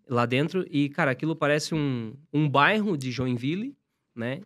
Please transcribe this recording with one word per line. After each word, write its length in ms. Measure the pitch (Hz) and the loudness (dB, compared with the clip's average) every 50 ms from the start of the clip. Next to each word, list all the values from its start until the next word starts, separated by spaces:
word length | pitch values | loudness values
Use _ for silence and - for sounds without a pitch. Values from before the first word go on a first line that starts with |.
| _ - | _ -2
lá 180 | 131 120 120 | 0 0 2
dentro, 400 | 117 127 131 151 165 170 185 180 - | 2 2 2 0 0 -2 -4 -4 -2
e, 180 | - 143 143 139 | 0 0 0 0
cara, 220 | 143 - 165 139 | 0 0 0 0
aquilo 260 | 127 131 - 156 160 | 0 0 -2 -4 -2
parece 380 | 151 151 143 147 151 151 - 170 | 0 0 2 2 2 0 -2 -2
um, 400 | 156 147 143 127 120 113 110 117 131 - _ - | -2 0 0 -2 -2 -4 -8 -10 -14 -12 _ 0
um 160 | 147 156 147 | 2 2 4
bairro 480 | 127 143 143 170 202 214 202 214 175 | 4 6 6 6 4 2 0 0 -2
de 160 | 143 127 131 120 | -2 -2 -4 -4
Joinville, 640 | 127 127 127 123 117 120 139 165 196 226 277 277 - _ _ _ _ _ _ _ | -2 0 0 0 0 -2 -2 -2 -4 -4 -8 -10 -14 _ _ _ _ _ _ _
né? 280 | 120 113 123 135 147 202 | -6 -4 -4 -4 -6 -10